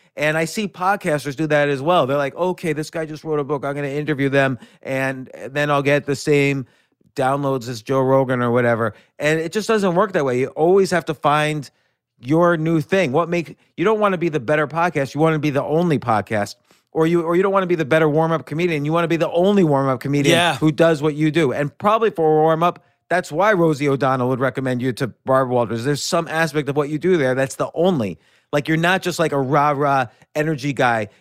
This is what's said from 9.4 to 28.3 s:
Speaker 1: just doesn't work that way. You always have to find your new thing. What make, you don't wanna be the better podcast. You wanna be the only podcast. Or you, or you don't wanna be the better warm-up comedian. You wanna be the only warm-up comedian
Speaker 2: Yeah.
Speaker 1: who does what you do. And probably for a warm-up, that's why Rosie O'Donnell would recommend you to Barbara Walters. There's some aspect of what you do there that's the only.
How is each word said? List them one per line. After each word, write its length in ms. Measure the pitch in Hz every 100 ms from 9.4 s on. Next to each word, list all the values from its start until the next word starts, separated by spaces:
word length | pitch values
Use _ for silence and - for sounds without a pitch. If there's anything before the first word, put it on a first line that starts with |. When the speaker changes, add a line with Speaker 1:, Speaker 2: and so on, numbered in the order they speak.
| 165
Speaker 1:
just 160 | 214 202
doesn't 280 | 220 196 170
work 160 | 208
that 120 | 190
way. 180 | 139 123
You 60 | 127
always 420 | - 160 196 190
have 140 | 180 -
to 100 | 156
find 520 | 151 151 151 151 127 _ _ _ _ _
your 380 | 120 160 175 170
new 220 | 160 165
thing. 320 | - 190 160
What 160 | 139 170
make, 300 | 175 151 - _ -
you 80 | 175
don't 140 | 220
wanna 200 | 208 185
be 100 | 170
the 100 | 147
better 280 | 120 151 143
podcast. 480 | 156 175 151 135 143
You 60 |
wanna 180 | 160 156
be 100 | 151
the 140 | 135
only 340 | 117 156 175 135
podcast. 580 | 120 107 101 110 104 - _ _ _
Or 160 | - 160
you, 160 | 170
or 120 | 160 175
you 60 |
don't 120 | 196
wanna 120 | 196 185
be 100 | 175
the 100 | 143
better 220 | 160 160
warm-up 380 | 147 160 160 -
comedian. 400 | 151 175 156 147
You 80 |
wanna 140 | 170 170
be 100 | 165
the 140 | 160
only 320 | 170 185 202
warm-up 360 | 165 139 135 127
comedian 360 | 139 143 151 165
Speaker 2:
Yeah. 220 | 170 131
Speaker 1:
who 140 | 156
does 300 | 156 165 165
what 140 | 151 147
you 160 | 156
do. 220 | 147 143
And 220 | 117 147 -
probably 320 | 202 220 220
for 280 | - 156 156
a 20 |
warm-up, 400 | 160 160 175 170 _ _ -
that's 220 | 175 175
why 220 | 147 208
Rosie 360 | 196 165 147 143
O'Donnell 400 | 135 135 131 123
would 100 | 127
recommend 420 | 135 135 131 123
you 120 | 131
to 140 | 117 123
Barbara 480 | - - 131 131 123
Walters. 300 | 117 117 123
There's 180 | 143
some 240 | - 175 156
aspect 420 | 160 165 147 139
of 60 | 139
what 140 | 147
you 100 | 151
do 180 | 170 175
there 160 | 131
that's 220 | 127 135 -
the 160 | 135
only. 460 | - 180 165 104 85 _